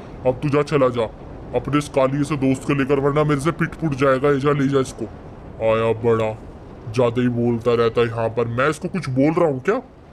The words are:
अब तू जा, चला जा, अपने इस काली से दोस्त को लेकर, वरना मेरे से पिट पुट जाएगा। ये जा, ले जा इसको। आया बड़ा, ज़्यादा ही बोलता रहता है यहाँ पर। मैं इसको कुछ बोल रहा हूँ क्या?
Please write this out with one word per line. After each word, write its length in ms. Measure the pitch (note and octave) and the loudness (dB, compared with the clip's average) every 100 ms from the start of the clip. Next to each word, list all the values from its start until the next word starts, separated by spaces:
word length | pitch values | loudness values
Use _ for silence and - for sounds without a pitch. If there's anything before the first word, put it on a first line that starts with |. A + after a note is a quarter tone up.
| - - B2+ | -16 -4 -2
अब 140 | B2 | 0
तू 60 | D3+ | 0
जा, 140 | C#3+ | 0
चला 260 | D3 D3 B2+ | 2 2 2
जा, 160 | A#2+ A2 - - - - | 2 -4 -6 -16 -16 -6
अपने 240 | B2 B2 D3 | -4 0 0
इस 100 | D3 | 0
काली 360 | - C3 C#3 | 2 2 2
से 120 | C#3 D3+ | -2 0
दोस्त 300 | C3 C3 - | 0 0 0
को 80 | |
लेकर, 260 | C#3 C3+ C#3+ | 0 2 2
वरना 240 | C#3 C#3+ | 2 2
मेरे 160 | D3+ C#3+ | 2 2
से 100 | D#3 | 0
पिट 220 | D#3+ E3 | -2 -4
पुट 200 | - D#3+ | -4 -4
जाएगा। 360 | C3+ C#3 C3 C#3+ | 2 2 4 2
ये 100 | C#3+ | 2
जा, 120 | C#3+ | 2
ले 160 | C#3+ C3+ | 2 2
जा 120 | C#3 | 0
इसको। 240 | C3 - A2 - - - - - | -2 -4 -10 -10 -18 -18 -16 -4
आया 280 | A2 A2 A2+ A2 | 0 2 2 0
बड़ा, 280 | A#2 A2+ A2 A2 - - - - - | 2 2 0 -4 -12 -18 -18 -16 -6
ज़्यादा 300 | A2 A#2+ A#2 | 0 2 2
ही 60 | B2 | 0
बोलता 460 | A#2+ A#2+ A#2 A#2 | 2 0 0 2
रहता 260 | A#2 A#2 A#2 | 2 2 2
है 60 | A#2 | 0
यहाँ 220 | A2+ A2+ | 0 -2
पर। 180 | A2+ A#2 | -2 -2
मैं 200 | A#2 C#3+ | 0 0
इसको 180 | D#3 F3+ | -2 -4
कुछ 200 | F#3+ C#3 | -6 -2
बोल 220 | C3 C#3+ | 2 2
रहा 140 | E3 E3 | 4 2
हूँ 120 | C3 | 2
क्या? 160 | B2 - - - - | 0 -2 -4 -16 -20